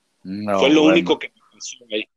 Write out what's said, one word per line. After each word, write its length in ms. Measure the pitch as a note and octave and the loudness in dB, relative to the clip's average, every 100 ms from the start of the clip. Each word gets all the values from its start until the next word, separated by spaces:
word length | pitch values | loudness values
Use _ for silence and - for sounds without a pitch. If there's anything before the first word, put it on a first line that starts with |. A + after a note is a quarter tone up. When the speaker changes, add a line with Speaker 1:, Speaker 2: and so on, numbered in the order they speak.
| _ _ F#2 | _ _ -14
Speaker 1:
No, 300 | G2+ G#2 G2 | -10 -4 0
Speaker 2:
Fue 140 | C3+ | 4
lo 120 | D#3 | 4
Speaker 1:
bueno. 20 | |
Speaker 2:
único 340 | D#3 E3+ F2+ D3+ | 4 2 2 -4
que 100 | - | -4
me 120 | - _ | -18 _
pasó 240 | G#2 - - A#2+ | _ -20 -20 -10
ahí. 140 | G#2+ G2+ | -8 -8